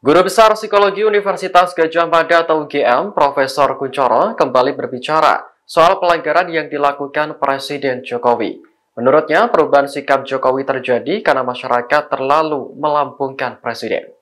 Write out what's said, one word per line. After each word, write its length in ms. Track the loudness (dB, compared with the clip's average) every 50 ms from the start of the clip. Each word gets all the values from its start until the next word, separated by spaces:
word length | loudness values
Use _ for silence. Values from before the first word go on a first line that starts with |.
| 2
Guru 160 | 4 4 4
Besar 320 | 4 4 4 4 6 6 4
Psikologi 480 | 2 -2 0 2 2 2 2 0 0
Universitas 720 | 0 0 0 0 0 -2 -4 -4 -6 2 2 2 2 2 2
Gadjah 320 | 0 0 0 2 0 0
Mada 400 | 2 2 0 2 2 2 0 2
atau 160 | 2 0 -2
U 80 | -2 -4
G 160 | -2 0 2
M, 320 | 2 2 2 0 -2 0
Profesor 560 | 2 2 2 2 0 -2 -2 2 0 0 0 0 -4
Kuncoro, 560 | -6 -8 -2 -2 0 2 2 2 2 0 0
kembali 400 | -2 -2 0 2 2 2 2 -2
berbicara 640 | -4 -8 -8 -8 -10 -6 -2 0 2 2 2 2 0 -2 -12 _ _ _
soal 320 | _ 2 4 4 4 4
pelanggaran 560 | 2 2 0 0 0 0 0 0 0 0 0 -2
yang 160 | -4 -4 -4
dilakukan 720 | -4 -2 0 0 -2 -2 -10 -6 -4 -4 -4 -4 -4 -4
Presiden 640 | -2 -2 -2 -2 -4 -8 -8 -4 -4 -4 -4 -4 -8
Jokowi. 560 | -8 -8 -2 2 2 2 2 0 -6 -6 -10 -18 _ _ _ _ _ _ -2
Menurutnya, 480 | 0 4 4 4 2 2 2 2 2 2
perubahan 400 | 2 0 2 4 4 2 2 2
sikap 400 | -4 -10 -2 -2 -2 -2 -2 -4
Jokowi 400 | -6 -2 0 0 0 0 -2 -4
terjadi 560 | -4 -6 -2 -2 -2 -2 -2 -4 -6 -2 0
karena 160 | 0 0 0
masyarakat 720 | -2 -4 -6 -8 -4 -2 -2 -2 0 0 0 0 0 -2 -6
terlalu 640 | -4 -2 0 0 0 0 0 -4 -6 -6 -10 -12
melampungkan 800 | -6 -4 -2 0 0 -2 -4 -4 -8 -8 -8 -6 -6 -8 -8 -8 -8 _
Presiden. 480 | -8 -8 -6 -6 -4 -4 -6 -6 -10 -20 _